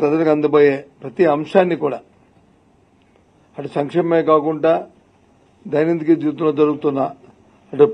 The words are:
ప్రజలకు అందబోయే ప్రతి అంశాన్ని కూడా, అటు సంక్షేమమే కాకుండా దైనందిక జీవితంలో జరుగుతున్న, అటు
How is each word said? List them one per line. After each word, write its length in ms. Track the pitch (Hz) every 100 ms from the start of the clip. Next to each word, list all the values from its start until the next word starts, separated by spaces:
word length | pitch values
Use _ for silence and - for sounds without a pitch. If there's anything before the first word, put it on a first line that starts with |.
ప్రజలకు 300 | 151 160 165
అందబోయే 420 | 151 147 147 147 139 - _
ప్రతి 220 | 139 131 170
అంశాన్ని 420 | 147 151 196 180 160
కూడా, 140 | 147 120 - _ _ _ _ _ _ _ _ _ _ _ _ _ _ -
అటు 120 | 139 151
సంక్షేమమే 440 | 143 170 165 165 156
కాకుండా 420 | 156 151 156 160 175 196 _ _ _ _ _ _ _ -
దైనందిక 360 | 147 160 170 156 156
జీవితంలో 300 | 147 143 156 143
జరుగుతున్న, 400 | 151 147 151 135 143 - - _ _ _ _
అటు 120 | 139 147